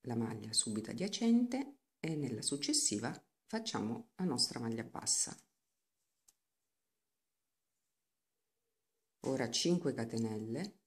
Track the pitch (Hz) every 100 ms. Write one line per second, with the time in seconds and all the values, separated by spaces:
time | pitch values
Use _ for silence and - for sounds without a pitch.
0 | 127 117 113 113 107 113 - 107 107 -
1 | 190 - 233 233 247 254 277 - _ _
2 | 160 156 135 117 - 143 143 - - 104
3 | 120 180 _ _ _ 220 226 - 107 -
4 | - - 185 123 - - 113 113 117 -
5 | - - - - _ _ _ _ _ _
6 | _ _ _ _ _ _ _ _ _ _
7 | _ _ _ _ _ _ _ _ _ _
8 | _ _ _ _ _ _ _ _ _ _
9 | _ _ - 131 120 - 165 175 147 120
10 | 117 113 113 107 110 127 202 -